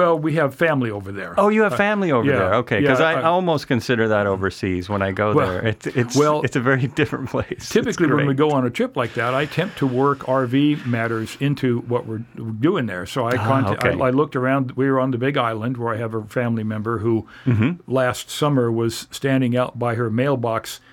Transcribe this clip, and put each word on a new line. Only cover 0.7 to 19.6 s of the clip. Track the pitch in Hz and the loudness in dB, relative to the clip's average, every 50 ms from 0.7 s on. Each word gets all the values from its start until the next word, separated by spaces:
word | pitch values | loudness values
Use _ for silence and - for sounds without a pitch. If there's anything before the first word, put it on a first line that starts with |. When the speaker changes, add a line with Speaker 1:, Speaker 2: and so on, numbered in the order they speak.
| 151 135 123 113 | 2 2 0 -2
Speaker 1:
over | 104 101 98 98 | -4 -6 -8 -10
there. | 101 98 95 87 - | -10 -10 -10 -2 0
Speaker 2:
Oh, | - 196 208 | 2 4 4
you | 214 220 220 | 6 4 4
have | 202 143 | 4 2
Speaker 1:
Uh, | - | 2
Speaker 2:
family | 202 208 214 202 196 175 143 | 2 2 2 0 2 2 2
over | 120 113 139 | 2 4 4
Speaker 1:
yeah, | 139 | 2
Speaker 2:
there. | 123 95 92 98 | 2 2 2 2
Okay, | 120 120 - 127 151 - | 0 2 2 2 2 4
'cause | 143 131 127 | 4 4 4
Speaker 1:
yeah, | 160 | 4
Speaker 2:
I, | 160 165 | 2 2
Speaker 1:
I | 147 | 2
Speaker 2:
I | 123 | 2
almost | 160 175 185 185 175 160 143 - | 2 2 2 2 2 0 0 0
consider | - 139 117 - - 131 113 113 | 0 0 0 0 2 2 2 2
that | 110 107 104 104 101 | 4 4 2 2 2
overseas | 98 95 98 95 - - - 98 92 90 87 92 | 0 0 0 -2 -2 -2 -2 -2 -2 -2 -2 -2
when | 104 98 98 | -2 -2 0
I | 98 | 0
go | 95 95 104 107 107 | 0 0 0 2 2
Speaker 1:
Well, | 151 139 120 | 2 2 0
Speaker 2:
there. | 90 90 - | 0 -2 -2
It's, | 113 104 - - - | -2 -4 -4 -6 -4
it's, | - - 120 120 123 | -2 -2 -2 0 2
Speaker 1:
well, | 135 147 151 151 151 139 | 2 2 2 2 0 0
Speaker 2:
it's | 135 - | -2 -2
a | 139 | 0
very | 117 127 139 131 123 | 0 2 2 2 0
<laughs> | 127 - | -2 -2
different | - 151 - - 123 131 117 | -2 -2 -2 -2 -6 -6 -4
place. | - 131 - - | -4 -4 -4 -4
It's | - - - - | -8 -10 -6 -2
Speaker 1:
typically, | - 220 - - 202 - 170 | 0 0 0 0 0 0 2
when | 151 147 147 | 2 2 2
we | 143 143 135 | 2 2 2
Speaker 2:
great. | |
Speaker 1:
go | 131 151 151 147 | 2 2 2 2
on | 135 127 | 2 0
a | 123 | 0
trip | 123 - 233 262 - | -2 -2 -4 -2 -2
like | 143 123 113 - | -2 -4 -2 -2
that, | 120 117 120 127 | -2 -2 0 0
I | 135 151 | -2 -2
attempt | 147 - - 165 208 - - | -2 -2 -4 -4 -4 -4 -2
to | 147 135 | -2 -2
work | 123 123 135 143 139 139 - - | 0 2 2 2 0 0 -2 -2
R | 131 135 131 | 0 0 0
V | 120 123 139 143 147 147 143 113 | 2 2 2 2 2 2 0 -2
matters | 127 120 113 113 117 113 113 110 107 - - | -2 -2 -2 -2 -2 -2 -4 -4 -6 -6 -4
into | 143 143 143 - - 127 120 120 - 117 | -2 -2 -2 0 0 0 0 0 -2 -2
what | 120 120 - | -4 -4 -4
we're | - 110 110 113 - - - 120 113 110 107 | -4 -8 -10 -10 -12 -12 -12 -10 -8 -4 0
doing | 120 160 202 180 127 | 0 2 2 0 -2
there. | 107 95 90 90 | -4 -4 -6 -8
So | - - 139 120 | -6 -4 -2 -2
I | 117 123 | 0 0
Speaker 2:
Ah, | 123 104 117 | 0 0 2
Speaker 1:
contact-, | 135 131 113 98 104 - - | 2 2 2 2 0 0 0
Speaker 2:
okay. | - - 90 | 0 2 2
Speaker 1:
I, | 135 131 | 2 2
I | |
looked | 127 135 151 151 - | 2 2 2 0 0
around. | 139 123 127 135 139 135 127 127 | -2 0 0 0 0 -2 -2 -2
We | 123 135 139 | -2 0 2
were | 135 131 | 2 2
on | 127 135 | 2 0
the | 131 117 | 0 0
Big | 123 139 147 | -2 -2 0
Island, | 143 120 113 113 110 107 123 131 120 | 0 0 0 -2 -2 -4 -4 -4 -4
where | 120 117 117 | -2 -2 -2
I | |
have | 107 117 113 110 | -2 -4 -4 -4
a | 113 107 | -6 -6
family | 104 - 131 123 120 117 113 107 | -4 -2 -2 0 0 0 -2 -2
member | 107 107 110 104 117 117 107 | -2 -4 -4 -2 -2 -2 -2
who | 101 117 117 110 - - - - - | 0 0 0 0 -2 -6 -12 -6 -2
Speaker 2:
Mm-hmm. | 135 120 104 123 139 175 170 - - 120 | 0 2 2 2 2 0 -4 -6 -4 -2
Speaker 1:
last | 131 127 123 117 - - - | 0 0 0 -2 -4 -8 -10
summer | - - 156 147 143 131 120 117 | -6 -2 0 2 2 2 2 2
was | 117 113 117 117 113 - - - | 0 0 0 -2 -2 -4 -10 -14
standing | - - - 139 135 131 131 120 120 | -10 -6 -2 0 0 2 2 2 2
out | 123 | 0